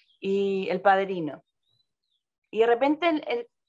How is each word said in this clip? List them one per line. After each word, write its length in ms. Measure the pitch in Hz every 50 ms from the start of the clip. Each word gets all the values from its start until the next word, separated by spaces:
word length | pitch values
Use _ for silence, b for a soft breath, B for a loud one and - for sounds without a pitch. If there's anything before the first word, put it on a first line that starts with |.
| B B _ _
y 480 | - 196 196 196 196 196 196 190 190 -
El 120 | 180 185
Padrino. 640 | 180 202 190 196 196 190 196 180 160 147 135 - - _ _ _ _ _ _ _ _ _ _ _ _ _ _ _ _ _ _ _ _ _
Y 80 | - 208
de 80 | 226 233
repente 420 | 240 233 262 285 302 294 349 339
el, 140 | 320 302 - -
el, 200 | 466 480 466 - _ _ _